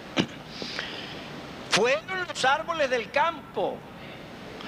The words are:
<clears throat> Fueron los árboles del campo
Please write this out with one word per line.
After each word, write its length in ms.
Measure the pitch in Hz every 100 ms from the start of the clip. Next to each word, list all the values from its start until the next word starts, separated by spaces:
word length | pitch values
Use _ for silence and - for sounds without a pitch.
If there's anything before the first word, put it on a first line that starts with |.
| - -
<clears throat> 1500 | - - - - - - - - - - - - - - -
Fueron 580 | - 233 571 494 370 349
los 180 | - 254
árboles 440 | 294 320 330 269
del 220 | 247 202
campo 680 | 277 320 311 - 214 165 123 - - - - - - - -